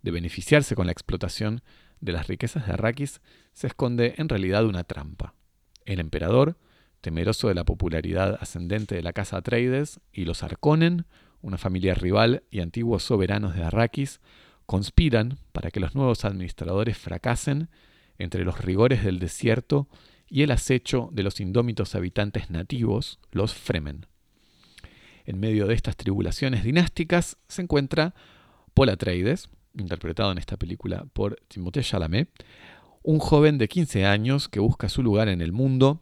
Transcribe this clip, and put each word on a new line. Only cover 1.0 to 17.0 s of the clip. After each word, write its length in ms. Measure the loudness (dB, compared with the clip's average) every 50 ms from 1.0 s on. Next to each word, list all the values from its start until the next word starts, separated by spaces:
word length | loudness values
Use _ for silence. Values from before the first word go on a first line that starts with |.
| -4 -6 -6 -4 -4 -6 -6 -4 -4 -4 -4 -6 _ _ -20 _ _ -20 _ -10
de 140 | -6 -4 -4
las 140 | -4 -4
riquezas 380 | -4 -4 -4 -4 -4 -4 -4 -4
de 60 | -4
Arrakis 480 | -4 0 0 -2 0 -2 -6 -8 -8 -14 _ _ _ _ _ _
se 160 | _ -8 -8
esconde 460 | -8 -2 -2 -2 0 2 2 0 0 0
en 140 | -4 -4 -2
realidad 360 | 0 0 0 2 2 2 2
una 200 | 2 0 -2 -6
trampa. 480 | -6 -10 -10 -10 -12 -10 -10 -12 -12 _ _ _ _ _ _ _ _ _ _ _
El 160 | -6 -4 -4
emperador, 580 | -4 -4 -4 -4 0 2 4 4 4 2 0 _ _ _ _ _ _ _ _ _
temeroso 480 | -8 -6 -4 -2 0 0 0 0 0 0
de 40 | 0
la 120 | 2 0
popularidad 760 | 0 0 0 -2 -2 -2 -2 -2 -2 -2 0 0 0 -2 -4
ascendente 540 | -8 -10 -10 -8 -6 -4 -4 -4 -4 -4 -6
de 80 | -6 -4
la 100 | -4 -4
casa 240 | -6 -6 -6 -6
Atreides, 640 | -6 -4 0 0 0 2 2 0 0 -2 -4 -8 -20 _ _
y 140 | _ -6 -4
los 160 | -4 -4 -6
Harkonnen, 640 | -6 -8 -8 0 2 4 4 6 4 4 2 0 -4 _ _ _ _ _ _ _ -10
una 160 | -8 -8 -4
familia 340 | -4 -2 -2 0 2 2 0
rival 480 | 2 0 2 4 4 4 4 2 0 _ _
y 120 | -6 -6
antiguos 420 | -6 -4 -4 -4 -2 0 0 -2 0
soberanos 500 | 0 2 2 2 2 0 -2 -2 -2 -4
de 80 | -2
Arrakis, 600 | -2 0 2 2 0 0 0 -4 -6 -6 -8 _ _ _ -20 -20 -20 -20 _ _ _
conspiran 720 | -2 -2 -2 -2 4 6 6 6 6 4 2 0 0 -4 -10 -14 _
para 180 | _ -8 -8 -6
que 100 | -4 -2
los 140 | -4 -2 0
nuevos 320 | 0 2 2 2 0 0
administradores 720 | -4 -4 -4 -8 -8 -8 -8 -6 -2 0 0 0 0 -2
fracasen 720 | -6